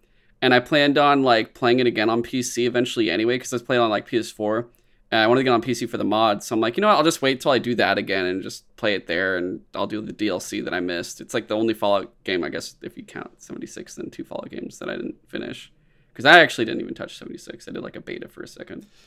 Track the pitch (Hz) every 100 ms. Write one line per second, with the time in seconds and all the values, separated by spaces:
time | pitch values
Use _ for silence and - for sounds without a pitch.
0 | _ _ _ - 131 123 123 151 143 143
1 | 143 139 131 113 110 - 123 123 123 113
2 | 110 117 120 131 123 - 120 123 123 127
3 | 107 87 113 127 - 123 - 127 113 101
4 | - 117 107 - 107 113 120 _ _ _
5 | - 113 110 127 131 117 120 120 120 -
6 | 101 107 113 101 - 110 113 117 208 175
7 | 156 - 135 127 160 123 110 113 95 98
8 | 101 95 90 92 - - _ - 110 98
9 | - 85 95 90 90 82 - - 101 107
10 | 110 - 107 90 - 104 - 87 90 85
11 | - - 113 120 104 110 113 107 104 101
12 | - _ - 92 76 - - - - -
13 | - - - _ - - - - - -
14 | - - - - - - - - - -
15 | - - _ - - - - _ _ _
16 | _ - 131 170 151 - 113 120 - -
17 | - - - - - - - - - -
18 | - - - - - - - - - _